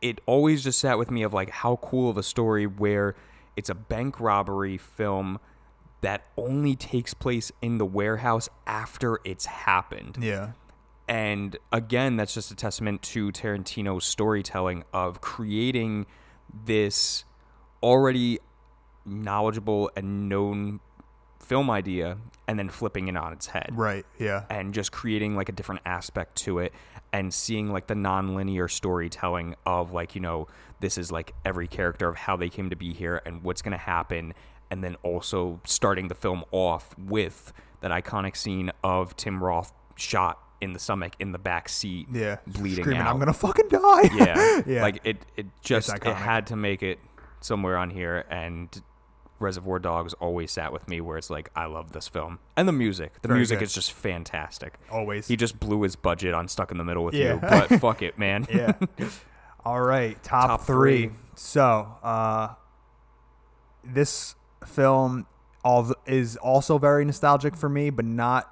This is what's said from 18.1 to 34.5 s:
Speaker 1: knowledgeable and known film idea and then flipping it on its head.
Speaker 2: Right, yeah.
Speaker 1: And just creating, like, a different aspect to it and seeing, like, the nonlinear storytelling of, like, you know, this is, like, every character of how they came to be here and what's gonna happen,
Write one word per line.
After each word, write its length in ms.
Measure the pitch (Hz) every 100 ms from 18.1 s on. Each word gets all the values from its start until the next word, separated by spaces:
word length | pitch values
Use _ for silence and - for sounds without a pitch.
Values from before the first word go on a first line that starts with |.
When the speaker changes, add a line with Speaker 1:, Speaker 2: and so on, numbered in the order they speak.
| 127 120 117 - _ _ _ _ _ 101
Speaker 1:
knowledgeable 840 | 101 104 101 110 107 104 104 104 98
and 320 | 98 101 101
known 520 | 98 101 104 101 101 - - - _ _ _
film 300 | - 131 135
idea 480 | 104 95 90 85 98 113 - -
and 100 | 107
then 120 | 98
flipping 380 | - 110 101 92
it 80 | 90
on 180 | 82
its 140 | 82 -
head. 220 | - - 113
Speaker 2:
Right, 300 | 110 98 - -
yeah. 280 | 107 98 104
Speaker 1:
And 240 | 107 98
just 180 | 104 95
creating, 440 | - 117 107 107 104
like, 140 | 98
a 20 |
different 300 | 95 98 92 90
aspect 500 | 90 - 98 82 -
to 140 | - 87
it 140 | 90 - - - -
and 180 | 101 95
seeing, 380 | - - 110 104
like, 160 | 98 -
the 60 |
nonlinear 800 | 104 98 95 95 95 98 95 87
storytelling 840 | - 95 90 85 - 92 90 85 - 92
of, 240 | 90 87
like, 240 | 87 87 98
you 60 |
know, 260 | 90 82 78 - - -
this 180 | 92 -
is, 140 | 87
like, 240 | 82 - - 95
every 220 | 90 85
character 400 | - 87 - 87
of 80 | 82
how 200 | - 92
they 120 | 87
came 200 | - 92
to 40 | 87
be 180 | 87
here 280 | 85 85 87 85
and 180 | 85
what's 180 | 87 -
gonna 160 | 104 90
happen, 560 | - 85 80 85 82 - -